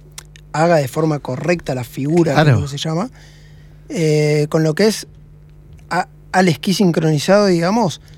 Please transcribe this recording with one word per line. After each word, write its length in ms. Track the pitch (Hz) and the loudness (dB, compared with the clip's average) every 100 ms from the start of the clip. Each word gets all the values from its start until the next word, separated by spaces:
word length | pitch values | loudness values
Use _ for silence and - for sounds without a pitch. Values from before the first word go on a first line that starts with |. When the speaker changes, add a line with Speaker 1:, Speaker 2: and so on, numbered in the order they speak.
| - - - - - | -20 -20 -20 -20 -8
Speaker 1:
haga 220 | 151 170 160 | -2 2 2
de 120 | 131 | 0
forma 300 | 160 156 147 | -2 -2 -2
correcta 560 | - 139 165 175 - | -6 -6 -2 -2 -4
la 100 | 127 | -6
figura, 500 | 120 - 143 170 160 | -8 -8 -2 0 2
Speaker 2:
Claro. 120 | 139 151 | 2 4
Speaker 1:
que 60 | |
es 40 | 147 | 2
lo 40 | 143 | 0
que 20 | |
se 80 | 143 | -8
llama. 320 | 160 165 247 - - - - - - - - | -6 -6 -6 -12 -20 -20 -20 -20 -20 -20 -10
Eh, 580 | 240 156 151 151 151 151 | -2 0 2 2 0 0
con 140 | 160 | 0
lo 100 | 156 151 | 0 2
que 120 | 214 | 0
es 200 | - - - - - - - - - - | 0 -8 -20 -20 -20 -20 -20 -20 -20 -8
a-, 180 | 170 - - - | -6 -6 -12 -4
al 160 | 190 185 | 2 2
esquí 260 | 151 202 | 0 -2
sincronizado, 760 | 180 180 - 156 151 - 202 202 | 2 2 2 0 0 2 2 4
digamos, 540 | 170 170 226 185 - - | 2 0 0 -2 -4 -14